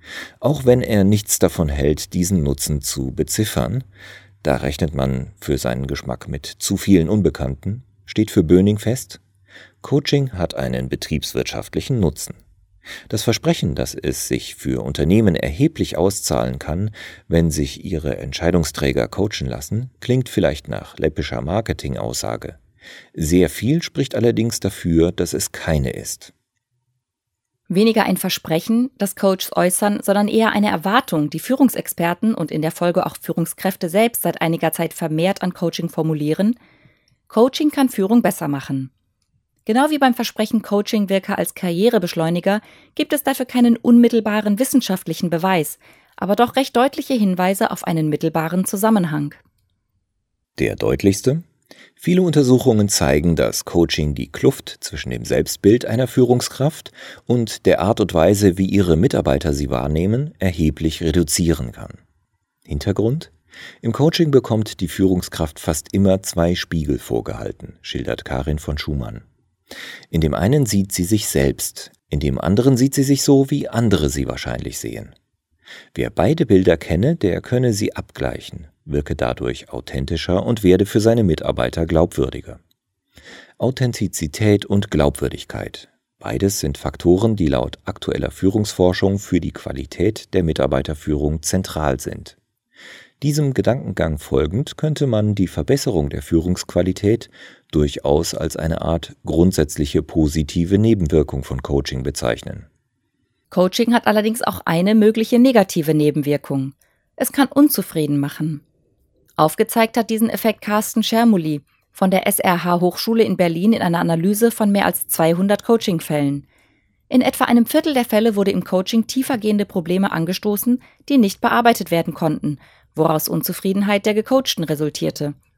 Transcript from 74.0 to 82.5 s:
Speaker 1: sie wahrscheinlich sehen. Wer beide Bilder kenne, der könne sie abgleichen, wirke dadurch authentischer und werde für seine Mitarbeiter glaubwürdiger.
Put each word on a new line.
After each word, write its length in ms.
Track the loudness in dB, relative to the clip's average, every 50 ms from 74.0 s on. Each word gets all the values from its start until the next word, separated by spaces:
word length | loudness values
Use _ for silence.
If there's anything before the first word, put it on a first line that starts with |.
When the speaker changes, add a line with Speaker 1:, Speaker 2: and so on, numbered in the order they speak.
| 2 0
Speaker 1:
sie 180 | -2 -2 -4
wahrscheinlich 500 | -4 -6 -8 -8 -8 -8 -8 -8 -10 -10 -10
sehen. 360 | -10 -10 -10 -12 -14 -16 -18 _ _ _ _ _ _ _ _ _ _ -20 -20 -20 -20 _ -6
Wer 140 | -4 -4 -2
beide 360 | 0 2 2 2 2 2 4
Bilder 300 | 6 6 6 6 6 4
kenne, 400 | 2 0 -2 0 2 2 2 0
der 240 | 0 0 0 0 -2
könne 320 | -4 -2 0 0 2 2
sie 240 | 0 0 -2 -4 -6
abgleichen, 720 | -8 -12 -12 -8 -6 -6 -6 -6 -8 -12 -14 -14 -14 -16 -18 _ _ -8
wirke 320 | -4 -2 -2 -2 -2 -4
dadurch 540 | -2 -2 -2 -2 -4 -4 -6 -6 -6 -10 -12
authentischer 760 | -12 -12 -10 -8 -6 -6 -4 -4 -4 -4 -2 0 0 0 0
und 180 | 0 0 2 4
werde 220 | 6 6 6 4
für 140 | 2 2 2
seine 240 | 4 4 4 4 4
Mitarbeiter 640 | 2 2 0 -2 -2 -2 -2 -2 -2 -2 -2 -2
glaubwürdiger. 760 | 0 2 2 2 2 2 0 -2 -2 -4 -8 -12 -14